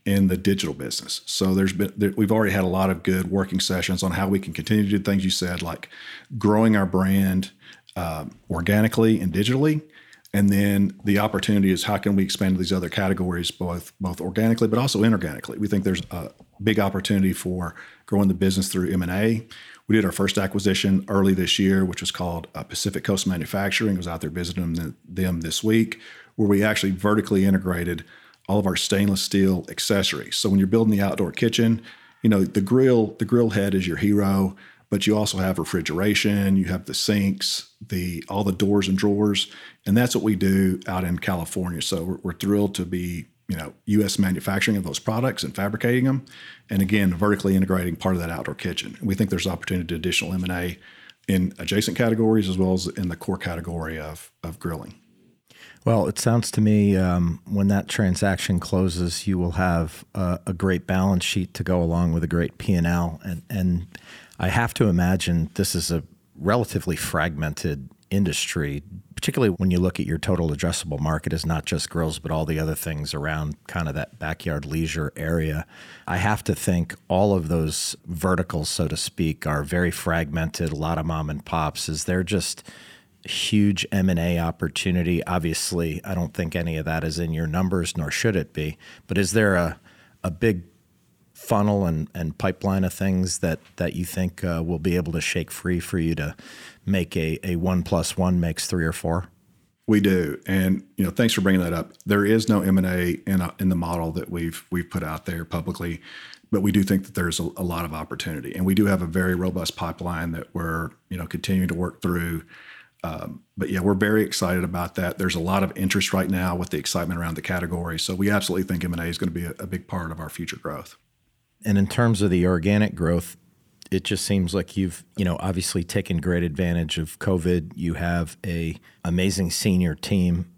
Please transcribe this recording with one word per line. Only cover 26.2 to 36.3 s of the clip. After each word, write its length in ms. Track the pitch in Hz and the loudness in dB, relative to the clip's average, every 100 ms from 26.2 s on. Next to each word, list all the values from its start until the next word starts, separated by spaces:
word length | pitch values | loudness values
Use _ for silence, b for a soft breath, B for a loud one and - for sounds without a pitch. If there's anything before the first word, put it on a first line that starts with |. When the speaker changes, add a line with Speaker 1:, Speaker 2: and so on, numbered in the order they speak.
| B | B
Speaker 1:
where 140 | - 104 | 0 2
we 140 | 101 | 4
actually 300 | 107 - 98 | 2 2 -2
vertically 540 | 92 104 107 101 98 98 | 0 2 2 2 2 4
integrated 580 | 95 92 87 87 82 - B B B - | 4 2 -2 -4 -6 -10 B B B -2
all 120 | 104 | 0
of 80 | 95 | 2
our 100 | 85 | -2
stainless 460 | - 98 101 95 | 0 2 2 2
steel 420 | - 101 95 90 - | 0 4 4 2 -2
accessories. 680 | - - 101 95 71 - - | -6 0 2 0 -4 -6 -4
So 140 | 104 | 2
when 80 | 98 | 4
you're 80 | 95 | 4
building 260 | 113 110 | 4 4
the 100 | 101 | 4
outdoor 300 | 98 - 87 | 2 0 -2
kitchen, 500 | - 117 113 113 113 B B B B | 0 0 4 2 2 B B B B
you 60 | 113 | 2
know, 160 | 101 | 4
the 160 | 92 104 | 2 0
grill, 560 | 95 127 131 120 107 - | 2 4 6 6 2 -2
the 60 | |
grill 260 | 98 120 113 | 0 2 4
head 240 | 101 98 | 2 0
is 120 | 95 90 | 0 0
your 100 | 80 | 0
hero, 580 | 101 104 98 98 95 - B B _ | 2 4 4 2 0 -2 B B _
but 180 | 101 104 | 0 2
you 100 | 107 | 2
also 220 | 107 95 | 0 0
have 200 | 95 92 | -2 -2
refrigeration, 960 | 80 90 78 80 104 101 107 | -2 -2 -2 0 2 2 2